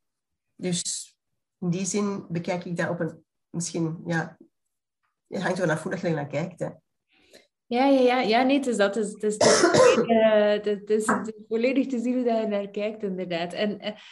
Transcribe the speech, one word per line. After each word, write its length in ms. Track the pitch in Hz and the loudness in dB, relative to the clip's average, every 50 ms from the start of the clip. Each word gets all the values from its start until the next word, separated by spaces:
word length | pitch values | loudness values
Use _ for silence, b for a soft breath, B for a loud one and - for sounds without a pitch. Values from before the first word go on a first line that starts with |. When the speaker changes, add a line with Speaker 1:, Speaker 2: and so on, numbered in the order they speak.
| _ _ _ _ _ _ _ _ _ _ _ | _ _ _ _ _ _ _ _ _ _ _
Speaker 1:
Dus 640 | - - 180 175 175 - - - - - - _ _ _ _ _ _ _ _ _ _ | -10 -6 -6 -4 -4 -6 -8 -10 -10 -12 -16 _ _ _ _ _ _ _ _ _ _
in 100 | 190 175 | -4 -4
die 160 | 165 185 196 | -4 -2 -4
zin 400 | 190 - 208 208 202 196 190 - - | -4 -2 -2 -2 -2 -4 -6 -8 -8
bekijk 360 | 165 170 175 - 180 175 - | -8 -6 -6 -4 -6 -6 -6
ik 120 | 180 175 170 | -6 -6 -4
dat 120 | 170 - | -4 -4
op 100 | 175 170 | -4 -4
een, 260 | 170 160 - - _ _ _ _ _ _ | -6 -6 -8 -10 _ _ _ _ _ _
misschien, 540 | - 170 170 - - 180 165 160 160 170 - | -10 -8 -8 -6 -4 -4 -4 -4 -4 -6 -6
ja, 320 | 170 170 165 160 - - - _ _ _ _ _ _ _ _ _ _ _ _ _ _ _ _ _ - | -4 -4 -4 -4 -6 -10 -18 _ _ _ _ _ _ _ _ _ _ _ _ _ _ _ _ _ -12
het 140 | - 196 | -10 -6
hangt 160 | 180 170 185 180 | -4 -4 -2 -2
er 60 | 185 160 | -2 -2
vanaf 160 | 156 165 - | -2 -2 -4
hoe 80 | 190 | -8
dat 100 | 196 185 | -8 -6
je 60 | - 180 | -4 -4
er 60 | 160 | -4
naar 140 | 147 143 139 | -4 -4 -6
kijkt, 320 | - 143 165 175 - - | -6 -6 -8 -8 -8 -10
hè. 100 | - 175 - - _ _ _ _ _ b b b b b b b b b _ _ _ | -10 -10 -10 -14 _ _ _ _ _ b b b b b b b b b _ _ _
Speaker 2:
Ja, 200 | - 233 240 262 | -6 -2 0 4
ja, 140 | 277 277 262 | 4 4 6
ja. 200 | 254 247 247 254 | 4 4 4 2
Ja, 220 | 240 196 220 233 262 | 2 2 2 2 2
nee, 140 | 262 277 285 | 2 2 2
het 100 | 277 254 | 0 2
is 100 | 233 196 | 4 4
dat, 180 | 202 202 - | 4 4 2
het 100 | 226 214 | 0 -4
is, 60 | 196 | -4
het 120 | - - - | -4 -4 -4
is, 400 | 214 208 - - 220 - - - | -4 0 4 6 6 6 6 6
<coughs> 440 | 339 - - 508 508 - - - 226 | 4 6 6 6 6 6 4 4 4
eh, 420 | 226 226 220 220 214 214 208 208 | 4 4 6 6 6 4 4 4
het 400 | 208 208 208 208 208 196 - - | 2 0 0 -2 -4 -4 -2 -2
is, 180 | 214 220 214 - | -2 0 0 0
het 200 | 214 196 196 220 | -2 -2 -4 -6
is 160 | 220 - - - | -10 -14 -8 -6
volledig 400 | 220 226 233 262 254 277 254 - | -2 0 0 0 2 0 0 -2
te 120 | 254 233 | -2 -4
zien 140 | 226 247 247 | -2 -2 -2
hoe 80 | 254 247 | -2 0
dat 180 | 240 226 220 | 0 0 0
je 60 | 220 208 | 0 -2
naar 200 | 202 202 202 196 | -2 -4 -4 -6
kijkt, 340 | 202 208 202 214 220 214 214 | -6 -6 -6 -6 -6 -6 -8
inderdaad. 500 | 196 185 180 185 175 175 165 175 175 - | -8 -6 -6 -6 -6 -6 -6 -6 -6 -6
En, 260 | - 214 208 196 - | -4 -4 -4 -4 -6
eh, 160 | - 214 214 B B B | -8 -10 -12 B B B